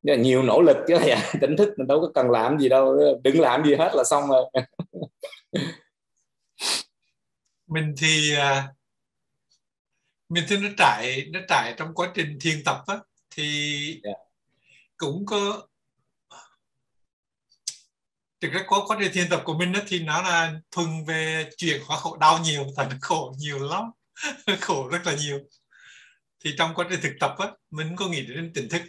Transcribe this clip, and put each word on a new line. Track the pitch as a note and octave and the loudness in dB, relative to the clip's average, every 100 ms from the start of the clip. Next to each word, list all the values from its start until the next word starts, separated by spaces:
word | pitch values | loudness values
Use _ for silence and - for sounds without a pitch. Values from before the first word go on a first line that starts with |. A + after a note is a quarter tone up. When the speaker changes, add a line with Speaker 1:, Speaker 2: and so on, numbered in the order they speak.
Speaker 1:
Nhưng | D3 C3+ | 2 2
mà | |
nhiều | B2 B2+ | 4 4
nỗ | B2+ A#2 | 6 6
lực | E3+ C3+ - | 8 6 4
chứ | E3 C#3 | 4 4
vậy. | A#2 | 2
<laughs> | - - | 0 0
Tỉnh | - - | 0 4
thức | G#3 - | 2 2
mình | C3 | 0
đâu | C#3+ | 2
có | E3 C#3+ | 2 2
cần | B2+ | 4
làm | A#2+ A#2 D3+ | 4 2 2
gì | C3+ | 4
đâu, | C3 C3+ C3+ D3 C3 | 6 6 6 4 4
đừng | C3+ D#3 | 4 4
làm | C#3+ B2+ D3+ | 4 4 4
gì | C#3 | 4
hết | F3 F3 | 4 2
là | |
xong | B2+ C#3+ C#3+ | 2 2 4
rồi. | C3 B2+ | 2 4
<laughs> | C3 B2+ - - - - _ - - _ - D#3+ - _ _ _ _ _ _ _ _ - - - _ _ _ _ _ _ _ _ | -2 -4 -10 -12 -10 -14 _ -18 -18 _ -6 -6 -8 _ _ _ _ _ _ _ _ -6 -4 -8 _ _ _ _ _ _ _ _
Speaker 2:
Mình | D#3 D#3 C#3 | -4 -4 0
thì, | D#3 D#3 D3+ D3 | 2 4 2 2
à, | C#3 C3+ C3+ _ _ _ _ _ _ _ _ _ _ _ _ _ _ _ _ | 2 0 -2 _ _ _ _ _ _ _ _ _ _ _ _ _ _ _ _
mình | E3+ D#3+ | -4 0
thì | G3+ | -2
nó | G3+ G3+ | -2 2
trải, | D3+ B2+ B2 C3 C#3+ | 2 2 -2 -4 -6
nó | F3 - | -10 0
trải | E3 D#3 - | 0 0 -6
trong | D#3+ D#3+ | -8 -4
quá | F3+ F3 | -4 -4
trình | D3+ C#3+ | -6 -4
thiền | E3 D3+ D3 | -4 -2 -4
tập | A#2+ - | -4 -6
á, | G3+ - _ _ - | -10 -10 _ _ -8
thì | D3 D3 D3 D3 D3 G#2+ | -6 -4 -4 -4 -8 -10
Speaker 1:
Dạ. | G#2 G2 _ _ _ _ _ _ _ _ | -12 -14 _ _ _ _ _ _ _ _
Speaker 2:
Cũng | D3+ E3 G3+ | -8 -6 -4
có, | G#3 G3+ G#3 - _ _ _ _ _ _ - - _ _ _ _ _ _ _ _ _ _ _ - - _ _ _ _ _ _ | -2 -2 -4 -10 _ _ _ _ _ _ -20 -20 _ _ _ _ _ _ _ _ _ _ _ -14 -14 _ _ _ _ _ _
thực | E3+ | -6
ra | F3 F#3+ | -6 0
có | F#3+ - | 0 0
quá | A3 | -2
trình | F#3+ | -2
thiền | F3+ F3 | -2 0
tập | F3 - | -2 -2
của | D#3+ | -2
mình | F3+ | -2
á, | G3 G3+ | -2 -4
thì | F3+ | -6
nó | D#3+ D#3 | -2 -2
là | F#3 E3+ E3 D#3 _ | 0 0 0 -4 _
thuần | - E3 D#3+ D#3 | -4 -4 -4 -4
về | D#3+ D#3+ D#3+ D#3 - | -4 -2 -4 -6 -6
chuyện | E3 C#3 - | -2 -2 -4
hóa | D3+ | -6
khổ | D#3+ D#3 | -6 2
đau | D#3 E3 | 4 4
nhiều, | E3 D3 C3+ - | 0 -4 0 0
tại | C3+ | 0
nó | - | -6
khổ | - D#3+ C3 C3+ | -4 -4 -4 -10
nhiều | D3 C#3 | -8 -8
lắm. | C#3 F3+ A3+ - _ - | -6 -6 -8 -14 _ -10
<laughs> | D4+ - - G3 | -10 -8 -4 -4
Khổ | - D3 B2+ | -2 -4 -2
rất | F3 F3 | -4 -4
là | C#3+ | -6
nhiều. | D3 C#3 - _ _ _ - - - _ _ _ | -6 -8 -10 _ _ _ -20 -20 -20 _ _ _
Thì | D#3 C#3+ | -10 -4
trong | E3 E3 | -4 -2
quá | F3 | -4
trình | F#3 | -4
thực | - - | -6 -2
tập | C#3+ - | -4 -4
á, | G3+ - _ | -8 -10 _
mình | D#3 D#3 F3+ | -10 -8 -6
có | F#3+ | -6
nghĩ | D#3+ A2+ | -6 -8
đến | D#3+ E3 | -10 -10
tỉnh | C#3 A#2+ | -8 -6
thức | E3+ | -6